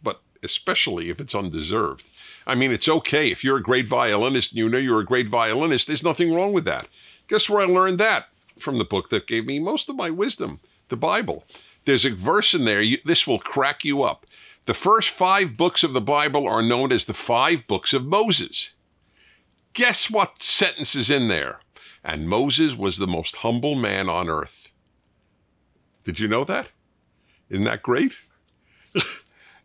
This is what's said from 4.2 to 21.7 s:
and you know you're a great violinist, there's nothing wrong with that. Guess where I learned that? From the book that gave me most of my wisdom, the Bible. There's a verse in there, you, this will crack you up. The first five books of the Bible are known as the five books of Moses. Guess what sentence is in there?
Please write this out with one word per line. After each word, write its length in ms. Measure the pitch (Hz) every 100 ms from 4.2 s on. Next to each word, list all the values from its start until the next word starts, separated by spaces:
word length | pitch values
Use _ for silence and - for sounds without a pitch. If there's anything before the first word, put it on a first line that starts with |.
| 120 135 -
and 80 | 110
you 100 | 113
know 80 | 127
you're 220 | 135 110
a 60 | 98
great 240 | 123 113
violinist, 580 | 117 113 117 160 131 -
there's 160 | 151
nothing 280 | 160 151 175
wrong 220 | 165 196
with 100 | 196 95
that. 220 | 67 - _ - - -
Guess 220 | 214 -
where 140 | 208
I 20 | 190
learned 340 | 180 185 185
that? 280 | 214 185 - _ _ _
From 180 | - 127
the 80 | 107
book 240 | 98 -
that 160 | 107 -
gave 220 | 113 110
me 120 | 139
most 300 | 170 302 -
of 60 | 269
my 160 | 175
wisdom, 480 | 165 226 - - 73 _ _ _
the 60 | 120
Bible. 480 | 143 196 214 73 - - - _ -
There's 200 | 135 135
a 80 |
verse 400 | 101 98 196 208
in 120 | 180 117
there, 180 | 101
you, 160 | 107 135
this 220 | 147 170 -
will 140 | 123
crack 440 | - - 135 143
you 200 | 147 143
up. 240 | 120 - _ - - - -
The 80 | -
first 340 | 185 220 -
five 480 | - 185 196 185 110
books 260 | 175 -
of 100 | 165
the 80 | 127
Bible 460 | 107 147 147 143 131
are 140 | 113
known 300 | 113 120 135
as 140 | 120 -
the 100 | 110
five 500 | - 120 139 170 -
books 260 | 95 -
of 140 | 139 127
Moses. 680 | 190 220 180 - - - - _ _ _ _ _ _ _ _ _
Guess 380 | - 247 214 -
what 320 | 214 190 -
sentence 520 | - - 190 - 147 143
is 140 | 110
in 200 | 139 120
there? 320 | 87 67 - -